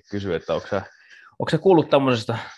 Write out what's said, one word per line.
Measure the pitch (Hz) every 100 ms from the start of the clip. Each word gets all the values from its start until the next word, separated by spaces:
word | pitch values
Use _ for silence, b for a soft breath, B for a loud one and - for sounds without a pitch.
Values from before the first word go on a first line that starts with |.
| -
kysyi, | 101 98 82
että | -
onko | 82 -
sä, | 98 - B B B B B
onko | -
sä | 160
kuullut | 190 170 -
tämmöisestä, | 143 135 117 110 117 B